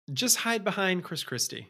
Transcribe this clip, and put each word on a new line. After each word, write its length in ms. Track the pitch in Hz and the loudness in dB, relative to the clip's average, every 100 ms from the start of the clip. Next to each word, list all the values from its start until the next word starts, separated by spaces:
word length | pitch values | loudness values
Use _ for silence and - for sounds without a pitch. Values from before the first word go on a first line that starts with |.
| - | -8
Just 240 | 131 247 - | 0 2 2
hide 260 | 233 233 | 2 0
behind 400 | 196 185 190 180 | 0 2 2 2
Chris 220 | 175 156 - | -2 -6 -4
Christie. 420 | 123 - 117 107 | -4 -4 -6 -12